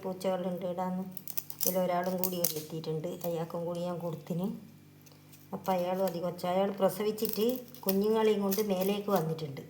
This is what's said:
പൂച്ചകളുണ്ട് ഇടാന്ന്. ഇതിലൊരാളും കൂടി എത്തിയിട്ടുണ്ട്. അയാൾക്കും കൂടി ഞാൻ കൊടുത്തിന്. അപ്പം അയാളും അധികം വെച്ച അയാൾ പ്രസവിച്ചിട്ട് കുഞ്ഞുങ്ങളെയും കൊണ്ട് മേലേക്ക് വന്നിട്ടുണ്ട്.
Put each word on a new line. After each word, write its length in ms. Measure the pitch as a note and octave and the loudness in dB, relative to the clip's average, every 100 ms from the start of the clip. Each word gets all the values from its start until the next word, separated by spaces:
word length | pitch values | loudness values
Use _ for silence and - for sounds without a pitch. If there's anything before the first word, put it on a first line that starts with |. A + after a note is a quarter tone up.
പൂച്ചകളുണ്ട് 600 | F#3+ F#3 F#3+ F#3 F3+ F3 F3+ | -6 -2 0 0 0 -2 -2
ഇടാന്ന്. 320 | F3 F#3 F#3 F#3 - - - - - | -2 -2 -2 -4 -8 -10 -10 -10 -2
ഇതിലൊരാളും 560 | - F#3 F3+ F3 F3+ F#3 | 2 2 2 2 0 0
കൂടി 160 | F3+ F3+ F3 D#3 | 0 2 0 -2
എത്തിയിട്ടുണ്ട്. 500 | - D#3+ D#3+ D#3+ F3 - F3 | -6 -6 -4 -4 -4 -4 -4
അയാൾക്കും 340 | E3+ E3 E3+ E3+ | -2 -4 -4 -4
കൂടി 140 | F3 F3 | -2 -2
ഞാൻ 100 | F3 E3+ | -2 -4
കൊടുത്തിന്. 420 | D3+ - E3+ G3 - - - - - - - - - - F#3+ | -6 -6 -2 -2 -4 -12 -20 -20 -20 -20 -20 -20 -20 -12 -8
അപ്പം 160 | - F#3 | 0 0
അയാളും 300 | F3 F#3 F#3+ | 2 2 0
അധികം 180 | E3+ E3+ | 0 -4
വെച്ച 160 | E3 F3+ | -2 0
അയാൾ 160 | F#3 G3 G3+ | 2 2 4
പ്രസവിച്ചിട്ട് 680 | F#3+ F#3 G#3+ G#3+ A3+ - A3+ B3+ - - - | 2 4 0 0 0 2 2 2 -6 -4 2
കുഞ്ഞുങ്ങളെയും 560 | G3 G#3 A3 G#3+ G3+ G3 | 4 4 6 6 4 2
കൊണ്ട് 160 | G3 G3+ | 2 2
മേലേക്ക് 380 | F#3 F#3+ G3+ - F#3+ | 2 2 0 2 2
വന്നിട്ടുണ്ട്. 460 | D#3+ D#3+ D3+ - - | 2 -2 -4 -8 -12